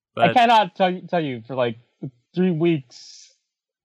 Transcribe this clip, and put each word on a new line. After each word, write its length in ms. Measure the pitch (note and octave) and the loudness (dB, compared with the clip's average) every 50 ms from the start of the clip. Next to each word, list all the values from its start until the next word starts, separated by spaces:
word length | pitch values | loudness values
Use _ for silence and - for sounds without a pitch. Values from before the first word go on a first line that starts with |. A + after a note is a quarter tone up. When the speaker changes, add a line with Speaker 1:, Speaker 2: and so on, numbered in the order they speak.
| _ _ - G#3 | _ _ -6 -2
Speaker 1:
I 100 | A#3 - | 0 2
Speaker 2:
But 60 | A3+ | 2
Speaker 1:
cannot 420 | - A#3 A#3 A#3 A3 G#3 F3 - | 4 4 4 4 2 2 0 -2
tell 140 | - G3 F#3 | 0 0 0
you, 120 | F#3 F#3 - E3 | 0 -2 -8 -6
tell 140 | - F3 D#3+ | -6 -4 -4
you 200 | C#3+ B2+ A#2 A2+ | -4 -6 -8 -10
for, 80 | A#2 C3+ | -8 -4
like, 220 | B2+ B2 A#2+ A2+ A#2 _ _ _ _ - C#3 - _ _ _ - | -2 -2 -2 -4 -6 _ _ _ _ -16 -16 -16 _ _ _ -4
three 160 | F3 F3+ F#3 | -2 0 0
weeks, 800 | F3 D3+ E3+ E3+ E3 D3+ C3 _ - - - - - - - - _ _ _ _ _ _ _ _ _ _ _ | 0 0 0 0 0 -2 -4 _ -20 -20 -20 -20 -20 -20 -20 -20 _ _ _ _ _ _ _ _ _ _ _